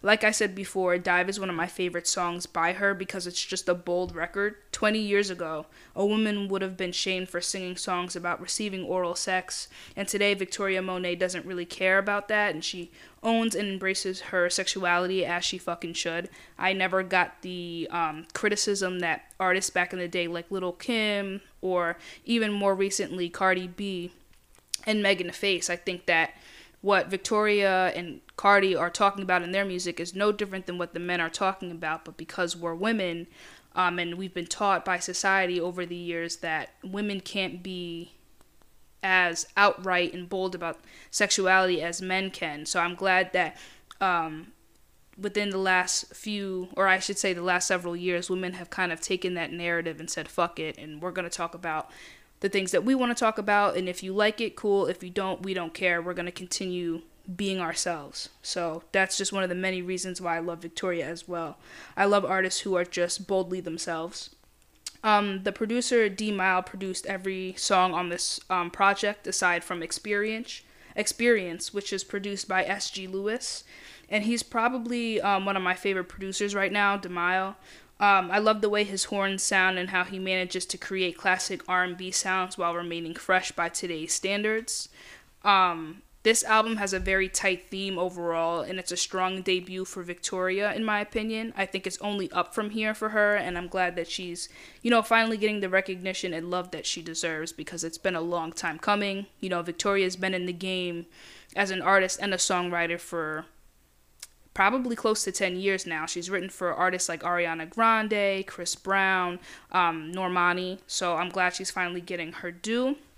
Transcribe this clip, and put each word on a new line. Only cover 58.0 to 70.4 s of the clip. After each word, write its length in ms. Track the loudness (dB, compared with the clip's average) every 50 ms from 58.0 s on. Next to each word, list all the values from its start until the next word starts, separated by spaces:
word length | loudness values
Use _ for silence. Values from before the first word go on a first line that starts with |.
| -8 -12 -12 -12 -12 -12 -14 _
So 420 | -10 -6 -4 -2 -2 -2 -4 -6 -10 _
that's 240 | 2 2 2 4 2
just 160 | -2 -2 -2
one 120 | 0 0 0
of 60 | 0
the 60 | 0
many 260 | -2 -2 -2 -2 -2
reasons 380 | -4 -4 -4 -4 -4 -6 -6 -4
why 180 | -2 -2 -2
I 20 | -2
love 200 | -2 -4 -6 -6
Victoria 460 | -10 -12 -8 -4 -2 -2 0 0 -2
as 220 | -4 -6 -10 -8
well. 320 | -8 -6 -6 -6 -6 -8 -14 -20 -20 -20 -18 -20 -12 0
I 100 | 2 4
love 200 | 6 6 6 4
artists 360 | 4 2 2 2 2 0 -2
who 140 | -2 0 2
are 100 | 2 0
just 420 | 0 0 0 0 0 0 -6 -2
boldly 340 | 0 2 2 2 0 -4 -6
themselves. 680 | -4 -6 -6 -6 -4 -4 -4 -4 -4 -6 -8 -12 -14 -14 -16 _ _ _ _ _ _ _ _ _ _ -16 -16 -2 2
Um, 400 | 4 6 6 4 2 -2 -2 -2
the 80 | -4
producer 580 | -2 -2 -2 0 0 0 2 4 4 6 4 4
D 220 | 2 -2 -2 -2
Mile 320 | 0 2 2 4 4 2 0
produced 420 | -2 -8 -8 -6 -6 -6 -6 -4
every 480 | -4 -6 -4 -2 -4 -4 -2 -4 -6 -6
song 360 | -4 0 4 6 6 6 4 2
on 160 | 0 -2 -2
this, 300 | -2 -2 -2 -4 -4 -6 -4 -2
um, 220 | 0 0 0 -2
project 560 | 0 4 4 4 4 4 2 0 -2 -2 -6
aside 360 | -4 -2 2 2 4 2 2 0
from 200 | -4 -6 -6 -4
Experience, 800 | -6 -8 -8 -4 -2 -2 0 0 0 -2 -4